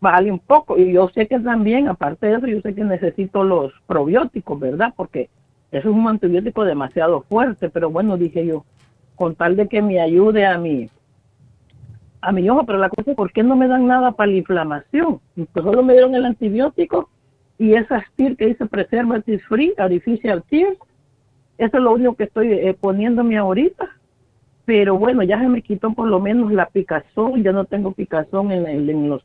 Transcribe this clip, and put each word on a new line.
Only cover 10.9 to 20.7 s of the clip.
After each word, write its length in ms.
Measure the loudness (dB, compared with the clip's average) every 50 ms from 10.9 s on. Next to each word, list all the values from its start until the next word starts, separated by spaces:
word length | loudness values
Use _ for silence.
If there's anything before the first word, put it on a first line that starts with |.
| _ _ _ _ _ _ _ _ _ _ _ _ _ _ _ _ _ -20 -20 -20 -20 -20 -20 -20 _ _
a 120 | -4 -2 -2
mi 160 | 0 2 2
ojo, 160 | 2 2 0
pero 140 | 0 0 0
la 120 | 0 0
cosa 200 | -2 -4 -4 -4
es, 60 | -4
"¿Por 160 | -4 -4 -2 0
qué 100 | 0 2
no 140 | 2 4
me 100 | 4 2
dan 200 | 2 2 2 2
nada 260 | 2 2 2 2 0 0
para 180 | 0 0 0
la 80 | 2 0
inflamación?". 840 | 0 0 -2 -2 -2 -2 -6 -8 -8 _ -2 -2 0 0 -2 -4 -8 _ _
Pues 300 | -10 -10 -8 -6 -4 -2
solo 180 | 0 2 2 4
me 120 | 6 6
dieron 200 | 6 6 6 4
el 100 | 2 0
antibiótico 840 | 0 -2 -2 -2 -2 0 0 0 -2 -2 -2 -2 -2 -2 -4 -4 -6 _ _ _ _ _ _ _ _ _ 0
y 160 | 2 4 4
esa 300 | 4 4 0 -2 -4 -4 -6 _
tear 200 | -2 0 0 0
que 100 | 0 0
dice 200 | 0 0 -2 -4
preservative 760 | -4 -4 -4 -4 -2 -2 -2 0 0 -2 -2 -2 -2 -4 -4
free, 340 | -2 -2 -2 0 0 0 0
artificial 680 | 0 0 0 0 -2 -2 -2 -4 -2 -2 -2 -2 -4 -4 _
tear, 260 | 0 2 2 0